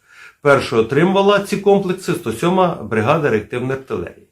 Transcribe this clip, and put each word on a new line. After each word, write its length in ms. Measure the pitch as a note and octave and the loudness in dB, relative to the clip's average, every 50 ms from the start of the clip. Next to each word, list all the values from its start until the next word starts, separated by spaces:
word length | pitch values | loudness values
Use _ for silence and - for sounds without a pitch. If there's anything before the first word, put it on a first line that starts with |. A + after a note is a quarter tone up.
| _ _ _ - - - _ _ | _ _ _ -20 -20 -20 _ _
Першу 360 | - C#3+ C#3 B2+ B2 - B2+ A2+ | 4 4 4 4 4 2 0 0
отримувала 600 | A2 A2 C#3 D3 E3+ F#3+ F#3+ G3 G3 G3+ G3+ G3 | 2 2 2 2 2 2 2 2 2 2 0 0
ці 180 | G3+ - G#3 - | -2 -2 -6 -2
комплекси 560 | - G3+ G3 G3 G3 F3+ F3 - - - D#3+ | 2 2 2 2 2 -2 -4 -6 -4 -6 -6
сто 200 | - - A2+ A2 | -4 -4 -8 -6
сьома 420 | - - F3 F#3 F#3+ F#3 E3+ - | -2 -2 0 2 2 2 0 0
бригада 540 | - A2 G#2 A2+ A2 G#2+ A#2+ D#3 E3 D3 C3+ | -4 -8 -4 -2 -2 0 0 0 0 0 0
реактивної 500 | A2 G#2 - - B2+ B2 A#2+ C3 C3+ C3+ | 0 -2 -2 -4 -8 -6 -4 -4 -6 -6
артилерії. 480 | - - A2+ F#2 E2+ - - - - _ | -8 -8 -8 -8 -8 -10 -12 -18 -20 _